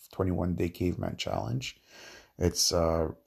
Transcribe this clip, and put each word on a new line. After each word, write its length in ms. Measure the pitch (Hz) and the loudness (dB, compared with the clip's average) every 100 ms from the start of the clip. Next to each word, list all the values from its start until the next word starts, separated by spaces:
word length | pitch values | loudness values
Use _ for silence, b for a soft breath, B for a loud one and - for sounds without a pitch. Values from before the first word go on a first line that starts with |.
| - | -10
twenty-one 420 | - 95 90 90 | -2 0 2 0
day 140 | 87 90 | 0 -2
caveman 480 | - 90 87 - - | 0 -2 0 -4 -4
challenge. 640 | - 50 76 123 127 - B B B B B - | -4 -2 -2 -4 -6 -12 B B B B B 0
It's, 340 | 87 - - | 0 2 2
uh, 360 | 87 82 82 78 - | 4 4 4 0 -2